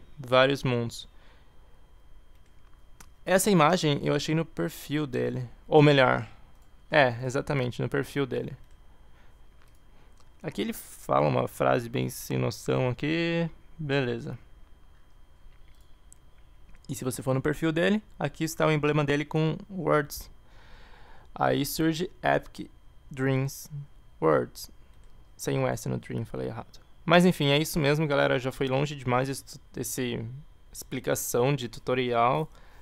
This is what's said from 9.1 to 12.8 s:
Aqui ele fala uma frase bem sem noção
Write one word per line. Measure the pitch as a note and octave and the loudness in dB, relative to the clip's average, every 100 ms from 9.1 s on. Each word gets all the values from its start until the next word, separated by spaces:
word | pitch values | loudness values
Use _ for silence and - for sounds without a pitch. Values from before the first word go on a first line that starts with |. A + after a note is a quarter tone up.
| - - - - - - - - - - - - - | -20 -20 -20 -20 -20 -20 -20 -20 -20 -20 -20 -20 -12
Aqui | D#3 - | -10 -6
ele | A3+ | -6
fala | A3 - - - C3+ D3 | -6 -12 -14 0 4 4
uma | B2 B2 | 2 -2
frase | - C3 C3 A#2 | 0 2 2 0
bem | B2+ B2+ | -2 -4
sem | - - C3 | -6 -4 -2
noção | B2 - - C3 | -2 -4 -2 0